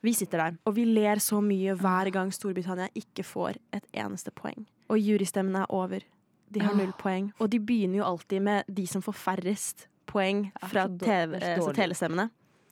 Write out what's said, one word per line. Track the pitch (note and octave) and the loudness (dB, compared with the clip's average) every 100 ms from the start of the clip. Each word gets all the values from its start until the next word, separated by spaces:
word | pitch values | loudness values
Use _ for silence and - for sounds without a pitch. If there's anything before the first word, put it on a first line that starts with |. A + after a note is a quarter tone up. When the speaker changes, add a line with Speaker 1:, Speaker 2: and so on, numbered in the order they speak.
Speaker 1:
vi | G#3+ | 0
sitter | A#3 F#3+ E3+ | 0 0 0
der, | D#3+ E3 | 0 0
og | - | -2
vi | G#3 | 2
ler | A#3 A3 G#3 G#3 | 4 4 4 2
så | - G#3+ | 2 2
mye | G#3 G3 F#3+ F#3+ | 2 2 0 2
hver | F#3+ F#3 F#3+ | 2 2 2
gang | F#3+ F#3 | 0 -2
Storbritannia | F#3 G#3 F#3 F3+ F#3 F#3 | -4 -4 -4 -4 -4 -6
ikke | - - - | -8 -12 -10
får | F#3 - F3 - _ | -10 -4 -6 -6 _
et | G3+ - | -10 -8
eneste | - G#2+ G3 - | -8 -8 -8 -10
poeng. | - - - G#3+ _ _ | -10 -12 -12 -16 _ _
Og | A3 | 2
jurystemmen | G#3 G#3 G3 - F#3+ F#3+ | 4 2 2 0 0 0
er | F#3+ | -2
over. | F#3+ F#3 F#3+ - _ _ _ _ | -2 -2 -6 -10 _ _ _ _
De | G#3 | 0
har | G3+ | 2
Speaker 2:
Åh. | G3+ | 2
Speaker 1:
null | F#3+ | 0
poeng. | F#3 G3+ F#3+ G3+ - | -2 -2 0 -2 -2
Og | A3 | 2
de | A#3 | 2
begynner | G#3 A#3+ F#3+ F#3+ | 2 2 2 2
jo | G#3 | 0
alltid | F3 - F#3+ | -2 -2 0
med | G3+ G#3 - | 2 2 0
de | G3 F3+ | -4 -2
som | G3 | -2
får | F#3+ | -4
færrest | G3+ - F#3+ F3+ G#3 - - - _ - | -4 -2 -2 -2 -4 -4 -10 -16 _ -6
poeng | G#3 F#3+ G3+ G3+ | 0 2 2 -2
Speaker 2:
Det | - | -6
er | F#3 | -4
Speaker 1:
fra | G3+ F#3+ | 0 0
Speaker 2:
så | F3+ | 0
dår-, | G3 | 2
Speaker 1:
T | G3 | 2
V, | E3 E3+ | 2 -2
Speaker 2:
det | |
er | |
så | F3+ | -2
Speaker 1:
eh, | |
så | F3 D#3+ | 0 0
Speaker 2:
dårlig. | C#3+ | 2
Speaker 1:
telestemmene. | F#3 F3 E3 E3 A3 - _ _ _ | 0 0 -2 0 -2 -4 _ _ _